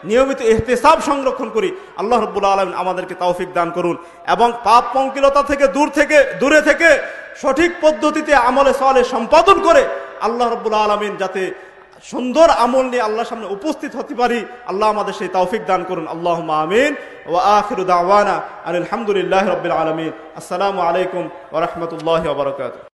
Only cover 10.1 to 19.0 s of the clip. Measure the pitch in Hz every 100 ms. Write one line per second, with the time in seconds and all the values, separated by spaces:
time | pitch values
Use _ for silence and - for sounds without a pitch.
10.1 | - 208 240 240 226 220 214 214 208 208
11.1 | 180 190 196 185 - - - - - -
12.1 | - 247 254 330 226 240 262 254 247 220
13.1 | 214 226 226 202 196 311 302 294 240 -
14.1 | 247 240 240 196 - - 185 214 214 196
15.1 | 180 185 185 180 220 175 185 175 175 160
16.1 | 165 175 170 160 156 156 208 294 277 -
17.1 | - - 170 185 208 202 180 180 175 175
18.1 | 202 202 165 - - - 175 175 220